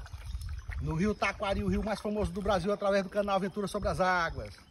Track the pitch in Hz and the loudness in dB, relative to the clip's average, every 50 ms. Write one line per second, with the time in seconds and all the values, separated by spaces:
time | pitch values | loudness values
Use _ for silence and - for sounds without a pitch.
0 | - - - - - - - - - - - - - - - - 127 147 160 160 | -8 -10 -12 -12 -10 -8 -8 -8 -6 -6 -8 -8 -8 -8 -6 -4 -2 -2 0 2
1 | 185 214 208 202 226 202 196 - 208 196 202 196 208 190 180 202 196 214 214 - | 2 2 2 2 0 -2 -2 -2 -2 -2 0 0 0 0 0 0 0 0 -2 -2
2 | - 220 208 208 196 165 170 208 190 202 208 190 165 202 202 202 208 196 196 202 | -2 -2 0 0 0 -2 -2 -2 0 2 2 2 4 2 0 2 2 4 4 4
3 | 190 190 - 208 202 202 196 190 185 196 - 208 202 180 - 208 190 202 170 147 | 2 2 0 0 0 2 2 2 2 0 -2 -2 -4 -2 -2 -2 -2 0 2 2
4 | 185 185 185 180 170 165 156 135 113 104 - - - - | 4 4 4 4 2 0 -2 -4 -8 -10 -12 -16 -20 -20